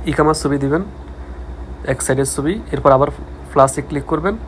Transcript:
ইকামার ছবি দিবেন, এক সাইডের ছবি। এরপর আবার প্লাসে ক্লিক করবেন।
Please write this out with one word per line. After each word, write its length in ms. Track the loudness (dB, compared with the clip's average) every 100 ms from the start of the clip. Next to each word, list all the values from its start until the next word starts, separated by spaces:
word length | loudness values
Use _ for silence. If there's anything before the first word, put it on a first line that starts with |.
| 0
ইকামার 260 | 2 4 4
ছবি 140 | 2 0
দিবেন, 180 | 2 0 -2 -10 -14 -14 -12 -12 -12 -12 -12 -8 -4
এক 60 | -2 0
সাইডের 220 | 2 2
ছবি। 180 | 0 -2 -2 -4
এরপর 160 | 2 6 6
আবার 140 | 4 -2 -12 -14 -2
প্লাসে 280 | 4 4 4 -4
ক্লিক 180 | -6 -2
করবেন। 220 | -2 -2 -4